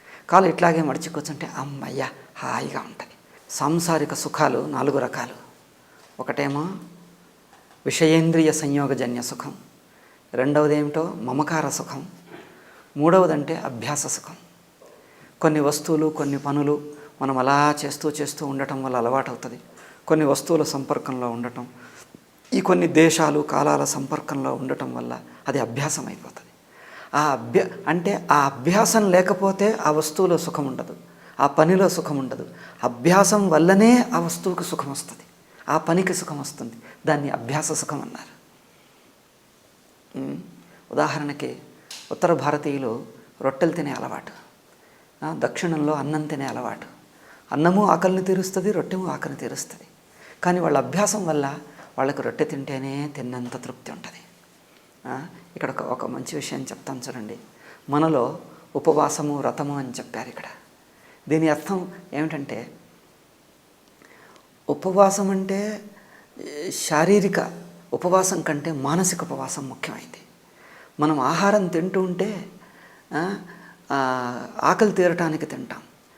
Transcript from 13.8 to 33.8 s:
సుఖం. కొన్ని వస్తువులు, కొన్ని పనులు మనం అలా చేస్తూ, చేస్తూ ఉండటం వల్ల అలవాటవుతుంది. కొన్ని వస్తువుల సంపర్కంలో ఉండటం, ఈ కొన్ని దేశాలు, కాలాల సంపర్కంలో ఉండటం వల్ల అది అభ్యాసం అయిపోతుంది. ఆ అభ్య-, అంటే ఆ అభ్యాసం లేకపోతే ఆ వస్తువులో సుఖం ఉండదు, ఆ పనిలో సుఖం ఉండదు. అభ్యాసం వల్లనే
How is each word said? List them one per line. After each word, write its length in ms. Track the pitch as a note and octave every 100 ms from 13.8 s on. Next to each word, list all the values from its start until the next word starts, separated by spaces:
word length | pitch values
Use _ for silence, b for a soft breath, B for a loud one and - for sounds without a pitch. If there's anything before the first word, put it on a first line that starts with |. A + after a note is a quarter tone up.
| A#2 D3 C#3+
సుఖం. 280 | - - - - _ _ _ - B B B B B
కొన్ని 200 | D#3+ D3+
వస్తువులు, 460 | C#3+ D3 - D#3 D#3
కొన్ని 320 | D#3 C#3+ C#3
పనులు 440 | C#3+ C#3+ D3 D3 - B B B
మనం 160 | C3+ C3
అలా 360 | B2+ C#3+ D3 D3
చేస్తూ, 260 | C#3+ C3+ D#3
చేస్తూ 360 | D3 C#3+ - D3
ఉండటం 360 | C3+ C#3 C3+
వల్ల 140 | C3 B2
అలవాటవుతుంది. 640 | A#2 C3+ C3 A#2 B2+ B2 - - B B -
కొన్ని 160 | D#3
వస్తువుల 380 | D3 C#3 - E3
సంపర్కంలో 680 | C#3+ C#3 C3 D3 - B2+ B2
ఉండటం, 360 | A#2 A#2+ A#2+ B2 - B B B - _ _ -
ఈ 60 | G3
కొన్ని 260 | F#3+ F3+ E3+
దేశాలు, 540 | C#3+ E3 D#3+ D3+ D3
కాలాల 440 | D3 C#3+ D3 C#3+
సంపర్కంలో 680 | C#3+ D3 C3+ D3+ - C#3 C3+
ఉండటం 400 | C3 C3 C3 C3
వల్ల 240 | B2 A#2+ B2+ - B B
అది 100 | C#3
అభ్యాసం 480 | A2+ A#2+ C#3 - B2
అయిపోతుంది. 340 | - - - - _ _ B B B B
ఆ 60 | C#3+
అభ్య-, 460 | D3+ C3 A#2 D3 - - -
అంటే 400 | E3+ F3 F3 -
ఆ 140 | D3
అభ్యాసం 680 | C#3 A#2+ C3 G3 A3 A3+ G3+
లేకపోతే 640 | F3+ F3+ F#3+ G3 F#3+ G3+ A3 D3+
ఆ 40 |
వస్తువులో 480 | D3+ D3+ - F#3 E3
సుఖం 280 | E3+ D#3 C#3
ఉండదు, 300 | B2+ - - - B B B
ఆ 60 | C#3+
పనిలో 420 | - D#3+ F#3 F#3+
సుఖం 280 | - - C#3+
ఉండదు. 300 | C3 - - B B B
అభ్యాసం 640 | B2 A#2 C#3+ F#3 G3 G#3 G3
వల్లనే 560 | D#3 E3+ F#3+